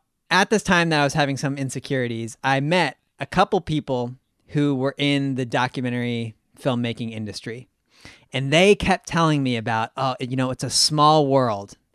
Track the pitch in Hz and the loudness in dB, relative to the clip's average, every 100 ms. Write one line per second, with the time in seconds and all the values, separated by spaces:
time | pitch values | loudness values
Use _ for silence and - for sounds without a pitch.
0 | _ _ _ 180 202 208 - 175 165 151 | _ _ _ 2 2 0 2 2 2 2
1 | 143 156 143 135 143 139 135 135 - 131 | 2 0 -2 -2 -4 -4 -6 -8 -6 -4
2 | 120 113 113 - 135 135 143 180 147 - | -4 -6 -10 -6 -2 0 2 0 0 -4
3 | _ _ 139 180 196 185 - 151 - 127 | _ _ -4 0 2 0 -2 -4 -2 -4
4 | 123 127 _ _ _ 151 143 131 135 - | -4 -10 _ _ _ -2 0 0 -2 -2
5 | 143 143 139 131 123 139 123 - 127 123 | 0 0 0 -4 -2 -2 -2 -2 -4 -4
6 | 120 117 113 - _ - 143 120 120 113 | -4 -4 -6 -12 _ -6 -4 -2 -4 -6
7 | 113 110 107 - - 120 - _ _ _ | -8 -8 -10 -12 -14 -14 -18 _ _ _
8 | - - _ 131 135 156 196 202 196 180 | -20 -20 _ -4 2 4 6 4 2 -2
9 | - 165 160 147 131 117 110 113 117 - | -2 0 2 2 0 -2 -2 -2 -2 -2
10 | 135 123 127 131 131 127 131 - - 151 | -4 -4 -4 -2 -4 -4 -4 0 2 4
11 | 151 156 139 135 123 101 101 - _ | 6 6 4 4 2 -2 -8 -18 _